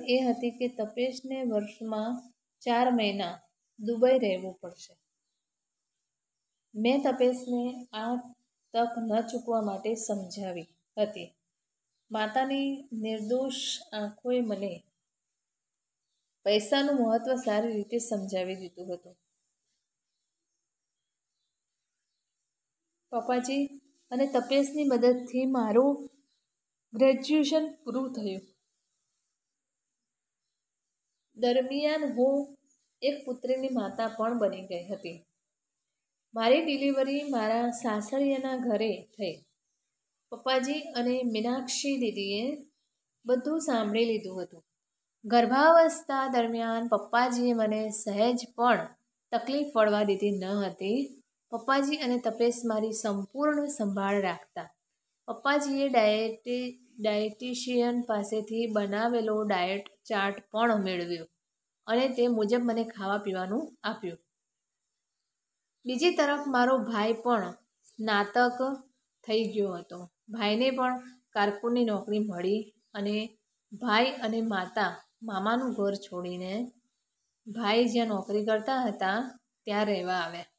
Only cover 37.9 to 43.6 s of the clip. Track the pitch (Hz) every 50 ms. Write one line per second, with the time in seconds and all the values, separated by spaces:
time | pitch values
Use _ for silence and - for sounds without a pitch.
37.9 | 214 208 208 - 269 269 285 277 269 262 262 262 262 254 247 240 214 202 220 220
38.9 | 190 - - _ _ - 208 175 - - _ _ _ _ _ _ _ _ _ _
39.9 | _ _ _ _ _ _ _ - 240 226 - 262 262 262 247 269 294 302 294 -
40.9 | - 240 240 247 247 254 254 233 220 214 220 240 247 262 254 - - - - 285
41.9 | 277 254 240 220 202 202 196 196 202 208 233 262 302 285 - _ _ _ _ _
42.9 | _ _ _ _ _ _ - 233 254 247 254 294 311 320